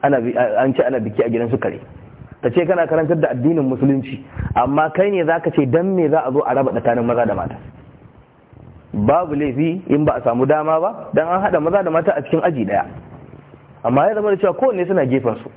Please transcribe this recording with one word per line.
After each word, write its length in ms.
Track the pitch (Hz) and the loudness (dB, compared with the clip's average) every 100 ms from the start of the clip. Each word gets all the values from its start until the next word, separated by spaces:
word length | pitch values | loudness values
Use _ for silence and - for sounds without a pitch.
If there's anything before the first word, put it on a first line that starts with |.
ana 180 | 139 139 | 2 0
bi-, 140 | 117 113 | 0 0
an 360 | 123 139 131 | 0 2 0
ce 80 | 131 | 2
ana 160 | 127 131 | 0 0
biki 220 | 113 107 | -4 -2
a 60 | 120 | 0
gidan 220 | 117 120 | 0 -2
su 80 | 123 | -2
kare." 220 | 104 - - - - - - - | -4 -8 -16 -20 -20 -20 -20 -6
Ka 60 | 123 | -2
ce 140 | 147 165 | 0 0
kana 200 | 180 165 | 0 2
karantar 300 | 160 156 170 | 0 0 0
da 80 | 151 | 0
addinin 380 | 127 131 165 135 | 0 0 0 0
Musulunci, 560 | 131 135 135 123 - - - - | 0 2 0 -2 -12 -14 -10 -6
amma 360 | - 127 143 156 | -2 0 0 0
kai 200 | 160 202 | 2 0
ne 140 | 196 | 2
za 160 | 160 165 | 0 0
ka 100 | 170 | 0
ce 160 | - 135 | 0 2
dan 260 | 151 185 | 2 2
me 140 | 185 156 | 0 2
za 120 | 156 | 2
a 80 | 127 | 0
zo 80 | 135 | -2
a 140 | - | 0
raba 160 | 127 135 | 0 0
tsakanin 320 | 107 120 117 | 0 0 0
maza 200 | 117 120 113 | 0 0 0
da 80 | |
mata. 220 | 98 85 - - - - - - - - _ _ - - - - | -2 -6 -10 -18 -20 -20 -20 -20 -20 -20 _ _ -20 -20 -20 -10
Babu 420 | 107 104 151 180 | -2 2 2 2
laifi 480 | 147 147 127 160 180 185 | -2 -2 0 -2 -2 0
in 160 | 147 | 2
ba 100 | 151 127 | 2 2
a 40 | |
samu 240 | 123 117 135 | 0 2 2
dama 340 | 151 151 160 | 2 2 0
ba, 280 | 180 233 - | 0 -6 -4
dan 160 | - 160 | -2 0
an 140 | 180 | 0
haɗa 160 | 208 180 | 2 0
maza 220 | 156 196 | 2 0
da 80 | 180 | 0
mata 220 | 160 165 147 | 0 0 -2
a 60 | |
cikin 180 | 135 160 | 0 0
aji 220 | 180 147 | 0 0
ɗaya. 200 | 101 101 - - - - - - - - - - | -2 -2 -4 -10 -18 -20 -20 -20 -20 -20 -20 -8
Amma 220 | 113 127 165 | 0 2 2
ya 60 | |
zama 160 | 214 208 | 0 0
da 60 | 196 | 2
cewa 180 | 202 | 0
kowanne 320 | 147 269 202 175 | 2 0 0 0
suna 180 | 190 135 | 0 2
gefen 300 | 131 120 107 | 0 0 -4
su. 80 | - | -8